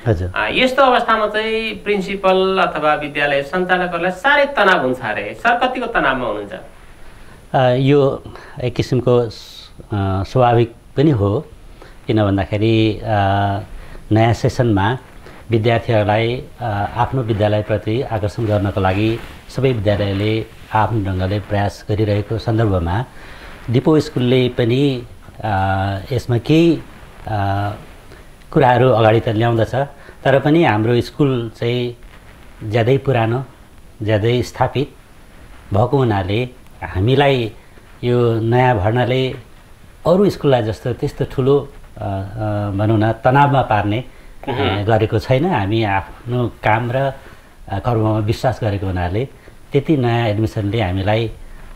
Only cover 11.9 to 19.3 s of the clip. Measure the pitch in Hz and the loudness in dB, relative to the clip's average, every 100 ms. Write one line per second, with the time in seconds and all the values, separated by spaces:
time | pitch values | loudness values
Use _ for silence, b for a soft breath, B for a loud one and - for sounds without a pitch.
11.9 | B - 110 104 98 95 104 110 113 110 | B -2 0 2 2 0 0 2 2 2
12.9 | 98 110 107 98 101 101 98 101 B B | 0 -2 0 2 2 0 -2 -6 B B
13.9 | B - 107 113 107 127 - 120 101 101 | B 0 2 4 2 0 0 2 2 2
14.9 | 131 - B B B B 113 110 117 - | -2 -8 B B B B 0 2 0 2
15.9 | 110 104 107 113 127 - - 117 101 101 | 0 2 2 0 -4 -8 -10 -6 -4 -4
16.9 | 113 120 135 113 104 104 107 104 107 107 | -2 -2 -2 -2 0 2 0 0 -2 -2
17.9 | 110 139 113 101 - 113 104 101 95 92 | -4 -2 -4 -4 -4 0 0 0 0 0
18.9 | 95 110 113 - | 2 0 -2 -8